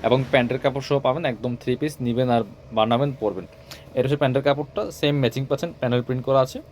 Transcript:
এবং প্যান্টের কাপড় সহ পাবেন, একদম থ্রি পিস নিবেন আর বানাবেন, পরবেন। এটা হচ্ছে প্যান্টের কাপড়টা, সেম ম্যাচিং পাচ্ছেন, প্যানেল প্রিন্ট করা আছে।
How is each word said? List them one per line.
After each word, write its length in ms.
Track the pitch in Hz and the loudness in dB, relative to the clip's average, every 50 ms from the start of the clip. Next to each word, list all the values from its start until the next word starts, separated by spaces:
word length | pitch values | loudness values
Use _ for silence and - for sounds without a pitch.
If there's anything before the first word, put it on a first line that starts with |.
| - | 4
এবং 120 | 113 120 131 135 131 - | 4 2 2 2 2 2
প্যান্টের 260 | 135 123 120 123 131 - | 2 2 2 -2 0 0
কাপড় 200 | 139 127 139 131 - | 0 -2 -2 -4 0
সহ 100 | 143 139 135 | -2 0 2
পাবেন, 160 | 135 127 156 170 143 120 | 0 0 0 -2 -4 -4
একদম 200 | 110 113 123 120 120 - | -2 -4 -6 -6 -6 -2
থ্রি 100 | - 127 120 | -2 -2 -2
পিস 140 | - 156 147 - 131 | -2 -4 -4 -4 -4
নিবেন 220 | 120 117 117 131 127 123 | -2 0 0 2 2 2
আর 60 | 117 113 - - - - - 113 110 | 2 0 -2 -8 -20 -20 -6 0 0
বানাবেন, 320 | 110 113 117 120 139 147 131 131 | 2 2 4 2 2 0 -2 -2
পরবেন। 260 | - 104 95 92 90 82 - - - - - - - - - | -2 -2 -2 -4 -10 -12 -16 -20 -20 -20 -20 -20 -20 -8 -2
এটা 80 | - 123 | 0 0
হচ্ছে 120 | 135 147 147 151 | 0 2 2 2
প্যান্টের 220 | 131 127 139 135 | 2 2 2 2
কাপড়টা, 360 | 147 139 139 151 139 - - 214 202 160 - | 2 0 0 -2 -6 -4 -6 -6 -6 -6 -2
সেম 140 | - 147 147 143 135 | 0 2 2 4 2
ম্যাচিং 200 | 120 - 131 135 135 | 0 0 -2 -2 -2
পাচ্ছেন, 200 | 143 135 - - 113 - | -2 -2 -2 -6 -6 -4
প্যানেল 200 | - 123 120 123 123 | -2 0 0 0 0
প্রিন্ট 160 | - 131 127 123 - | 0 -4 -4 0 2
করা 120 | 135 135 131 | 4 4 4
আছে। 120 | 131 - 262 311 - | 2 -2 -12 -14 -14